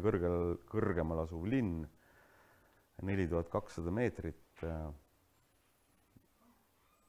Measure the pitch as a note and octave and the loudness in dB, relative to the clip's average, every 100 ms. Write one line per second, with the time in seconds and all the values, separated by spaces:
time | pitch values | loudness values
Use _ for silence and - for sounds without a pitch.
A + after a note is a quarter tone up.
0 | G2 G2+ F2 F2 F2 E2+ - G#2+ G2+ E2+ | 4 4 4 2 2 0 -2 0 2 2
1 | D#2+ E2 D#2+ E2+ F#2 C3 G#2+ E2 D#2 - | 2 0 -2 -4 0 2 2 0 -4 -12
2 | - - - - - - - _ _ - | -20 -20 -20 -20 -20 -20 -20 _ _ -8
3 | F#2+ G2 F2 E2+ E2 G#2 - - E2+ G#2 | 0 2 2 2 0 -2 -4 -4 -2 0
4 | A#2+ - E2 - - - E2 D#2+ D#2 D2 | 0 -2 -6 -8 -14 -10 -6 -4 -6 -10
5 | - _ _ _ _ _ _ _ _ _ | -18 _ _ _ _ _ _ _ _ _
6 | _ - _ _ - _ _ _ _ _ | _ -20 _ _ -20 _ _ _ _ _